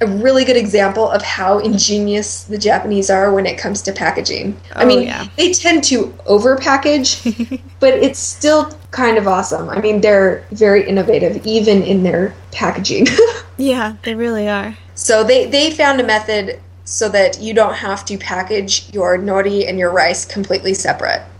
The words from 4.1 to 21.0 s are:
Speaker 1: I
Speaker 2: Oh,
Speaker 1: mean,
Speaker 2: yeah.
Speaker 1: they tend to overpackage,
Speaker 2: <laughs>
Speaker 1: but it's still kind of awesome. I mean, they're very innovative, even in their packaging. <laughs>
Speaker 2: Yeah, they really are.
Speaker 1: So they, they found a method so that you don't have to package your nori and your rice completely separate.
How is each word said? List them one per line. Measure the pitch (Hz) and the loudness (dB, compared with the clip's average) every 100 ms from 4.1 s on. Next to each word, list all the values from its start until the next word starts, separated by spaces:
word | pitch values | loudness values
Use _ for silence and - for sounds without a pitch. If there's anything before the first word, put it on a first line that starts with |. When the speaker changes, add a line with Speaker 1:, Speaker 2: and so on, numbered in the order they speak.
| 170 - - - - - | -2 -6 -6 -6 -10 -10
Speaker 1:
I | - | 2
Speaker 2:
Oh, | 254 | 4
Speaker 1:
mean, | 247 | 4
Speaker 2:
yeah. | - - - - | 2 -6 -8 0
Speaker 1:
they | 359 | 0
tend | 359 339 330 | 2 2 2
to | - 247 196 - - | 2 -2 -2 -6 2
overpackage, | 208 240 262 277 269 294 294 254 - 240 214 233 262 - | 4 4 2 0 0 2 0 0 -2 -4 -4 -6 -8 -12
Speaker 2:
<laughs> | - | 2
Speaker 1:
but | 269 | 2
it's | 262 277 - | 4 2 -2
still | - - 294 302 302 - - | -10 -2 2 2 0 -8 -12
kind | - 240 220 | -2 2 2
of | 196 | 2
awesome. | 185 196 160 170 | 0 -2 -6 -6
I | 190 | -2
mean, | 214 208 | 0 2
they're | 208 196 190 - - | 4 4 4 0 -8
very | 214 214 196 196 | 2 4 4 2
innovative, | 196 190 208 175 208 214 | 0 2 2 0 -2 -2
even | 220 214 196 | 0 4 2
in | 185 196 | 2 0
their | 180 170 196 - - | 2 0 -2 -6 -16
packaging. | - 185 185 196 104 - | -6 -4 -4 -4 2 2
<laughs> | - 453 - - - | 4 2 2 -12 -4
Speaker 2:
Yeah, | 269 254 214 214 | -2 0 -4 -8
they | 233 | -8
really | 226 233 220 208 | -4 -4 -2 -2
are. | 202 208 220 - | -4 -6 -12 -18
Speaker 1:
So | - - 220 | -8 2 2
they, | 220 254 - | 4 4 4
they | 277 311 | 0 0
found | 311 294 269 | 2 2 2
a | |
method | 226 214 220 214 196 - - - | 0 0 0 -4 -4 -10 -16 -20
so | - - 214 | -12 -4 -2
that | 196 185 - | 2 2 0
you | 214 | -2
don't | 220 208 | 2 2
have | 208 208 196 | 0 -6 -8
to | - 202 | -8 -10
package | - 185 185 214 196 - - | -8 -6 -4 -4 -2 -6 -6
your | 202 175 180 | -4 0 0
nori | 202 190 196 202 - | 0 0 0 -2 -2
and | 185 | -2
your | 180 | 0
rice | 180 165 175 | 0 0 -2
completely | - 208 196 175 190 | -8 -8 -4 -4 -2
separate. | 190 - - | -4 -4 -4